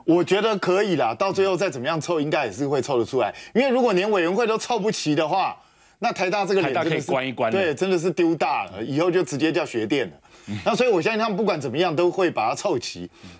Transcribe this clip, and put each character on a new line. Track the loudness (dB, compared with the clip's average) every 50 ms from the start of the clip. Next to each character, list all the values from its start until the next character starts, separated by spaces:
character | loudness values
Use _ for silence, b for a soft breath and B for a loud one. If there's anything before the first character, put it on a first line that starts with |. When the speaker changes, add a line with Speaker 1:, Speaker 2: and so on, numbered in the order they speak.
| B
Speaker 1:
我 | 2 2 2 4
觉 | 2 2 2
得 | 2 2 0
可 | 0 0 2 2 2 2
以 | 2 2
啦， | 2 2 0 0
到 | 0 0 0
最 | 2 2 2
后 | 2 2
再 | 0 0 -2
怎 | -4 -4
么 | -2
样 | -2 -2 -2
凑， | -2 -2 -2 -2
应 | 0 0
该 | 0 0 0
也 | -2 -4
是 | -4 -4
会 | -2 0 0
凑 | 0 0 0 0
得 | 0
出 | 0 0 0
来。 | 0 0 -2 B B B B
因 | 2
为 | 2 4
如 | 4 2 2
果 | 2 2
连 | 2 2 2
委 | 2 2 2
员 | 2 0
会 | 0 0
都 | 0 0
凑 | -2 -2 -2 -2 -2
不 | 0 -2
齐 | -2 -2 -2 0 0
的 | 0 0 0
话， | 0 0 -2 -2 -4 -8 b b b b b b b b
那 | -4 -4
台 | -2 -2 -2 0
大 | 0 0 0
这 | 0 2
个 | 2 2
脸 | 2 0
真 | 0 0
的 |
是， | 0
Speaker 2:
台 | -2
大 |
可 | -2 -2
以 |
关 | -2 -2 -2 -2 -2
一 |
关 | -2 -2 -2 0 2
了。 | 2
Speaker 1:
对， | 0 0 0
真 | 0 0 0
的 | 0 0
是 | 0 0 0
丢 | 2 2 2 2
大 | 2 0 0 0 -2 -4
了， | -6 -8 -8 -6
以 | -4 0 0
后 | 2 2
就 | 2 2 0
直 | 0 -2
接 | -2 0 0 0
叫 | 0 -2
学 | -2 -2 -4 -2
店 | 0 0 0 -2 -2
了。 | -6 -12 -20 B B B B
Speaker 2:
嗯。 | B -10 -6 -2
Speaker 1:
那 | 0 0
所 | 2 2
以 | 2
我 | 2 2 2
相 | 0 0
信 | 0
他 | -2 -2
们 | 0
不 | 0 0
管 | 0 0 -2
怎 | -2 -4
么 | -2
样 | 0 0 0 2
都 | 2 2 2
会 | 2 2 0 0
把 | 2 0 0 0
它 | 0
凑 | -2 -2 -2 -2 -2
齐。 | -4 -6 -10 -10 -12 -14 -14 B B -20 -10 B